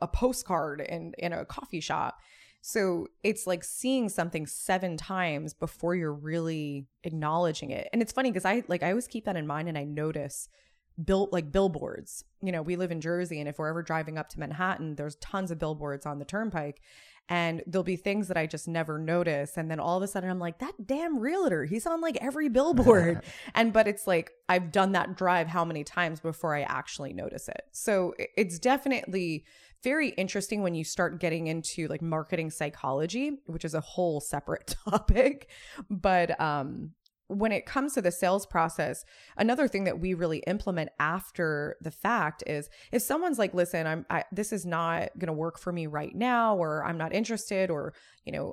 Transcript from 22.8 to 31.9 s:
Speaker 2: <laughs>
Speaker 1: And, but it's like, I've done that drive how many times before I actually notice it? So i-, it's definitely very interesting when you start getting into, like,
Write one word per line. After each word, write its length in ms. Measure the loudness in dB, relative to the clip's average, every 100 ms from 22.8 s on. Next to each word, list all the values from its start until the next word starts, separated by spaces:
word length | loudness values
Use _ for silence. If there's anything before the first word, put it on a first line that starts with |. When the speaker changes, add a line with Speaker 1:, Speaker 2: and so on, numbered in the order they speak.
| 10 10 8 2 -4 -14
Speaker 2:
<laughs> 160 | 0
Speaker 1:
And, 180 | 2 6
but 120 | 6 4
it's 180 | 2 2
like, 240 | 2 2 -4 2
I've 240 | 2 4
done 200 | 4 4
that 240 | 4 0 0
drive 300 | 2 4 2
how 180 | 0 0
many 180 | -2
times 360 | -4 -2 -2 -2
before 340 | -6 -2 -2
I 80 | 0
actually 500 | -2 -4 -6 -10 -8
notice 340 | -6 -8 -8 -8
it? 140 | -10 -10
So 420 | -4 2 2 2 -2
i-, 100 | -2 0
it's 200 | 0 2
definitely 840 | 2 4 2 0 0 -2 -2 -4 -8 -20 -20 -6
very 280 | 0 2 2
interesting 520 | 0 -2 -2 -2 -2
when 120 | 0
you 80 | -2
start 340 | -2 -2 -2 0
getting 260 | -2 0 -2
into, 400 | -2 -4 -4
like, 140 | -4